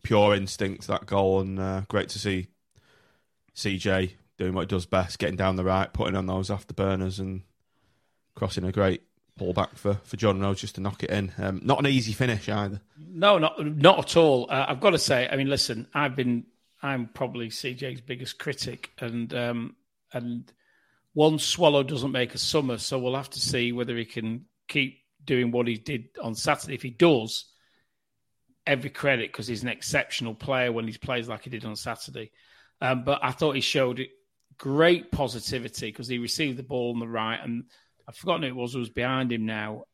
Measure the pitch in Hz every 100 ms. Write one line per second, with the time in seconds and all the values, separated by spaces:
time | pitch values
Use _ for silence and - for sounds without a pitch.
0 | - 107 104 101 95 - 98 - - 95
1 | - 101 95 95 95 98 95 95 98 104
2 | - 101 104 92 87 _ _ _ _ _
3 | _ _ _ _ _ - 104 95 98 95
4 | 92 - _ - 92 92 90 92 87 92
5 | 90 - 80 90 95 92 92 95 - -
6 | - 95 92 95 92 95 - - 98 95
7 | 92 95 95 92 - _ _ _ _ _
8 | _ _ _ - - - 92 101 95 92
9 | _ _ _ - 92 92 92 - 101 98
10 | - 101 110 95 101 95 101 - 98 98
11 | - 101 95 - 98 98 120 - 139 131
12 | 110 104 127 107 - 104 101 101 _ -
13 | 160 175 202 185 156 - 151 151 165 170
14 | - 175 160 127 - 135 135 135 202 160
15 | - 127 127 135 135 139 - 113 131 147
16 | 143 131 123 120 - _ _ - 139 131
17 | 110 - 127 120 113 - 131 123 135 127
18 | 127 123 127 - 151 131 - 120 - -
19 | 120 117 113 123 120 117 113 - _ _
20 | _ 127 120 120 - _ _ _ _ _
21 | _ 151 156 156 - - 160 143 135 139
22 | 135 131 120 - - 156 131 113 - 135
23 | 127 135 135 135 - 131 120 120 120 117
24 | 113 120 110 117 - _ - 147 131 -
25 | _ _ 143 127 120 120 120 110 151 127
26 | 120 - 113 110 156 147 - 135 127 110
27 | 170 127 113 - - _ _ _ _ _
28 | _ _ _ _ _ _ - 135 131 -
29 | 143 123 107 - 113 107 120 104 - 143
30 | - - 117 110 139 131 123 117 113 107
31 | - 123 117 107 127 113 113 107 123 113
32 | - 123 110 _ _ _ _ - 127 127
33 | 127 139 131 131 156 135 - 147 127 123
34 | 131 _ _ _ _ - 139 143 170 175
35 | - - 127 117 - 127 117 - 110 107
36 | 120 123 117 - 147 127 127 127 120 120
37 | 113 113 110 113 - 117 - _ _ _
38 | - - 175 170 135 127 123 131 113 -
39 | 123 131 127 117 110 107 107 107 -